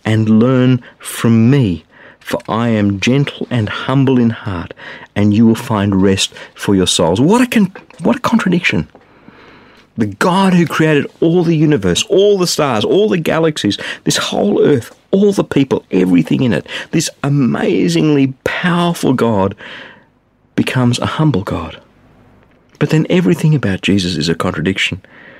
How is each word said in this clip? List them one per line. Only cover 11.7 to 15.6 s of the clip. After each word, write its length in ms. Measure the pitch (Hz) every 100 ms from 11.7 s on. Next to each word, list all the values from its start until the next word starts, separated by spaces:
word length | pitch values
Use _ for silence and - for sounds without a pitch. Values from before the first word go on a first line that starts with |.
| 139 92 85
all 340 | - 175 208 196
the 80 | 175
stars, 380 | - 143 117
all 240 | 123 170 214
the 100 | 185
galaxies, 580 | 151 151 165 156 101 95 - -
this 120 | - -
whole 460 | - - 202 202
earth, 340 | 143 139 - - _
all 220 | 196 208
the 120 | 196
people, 400 | - 143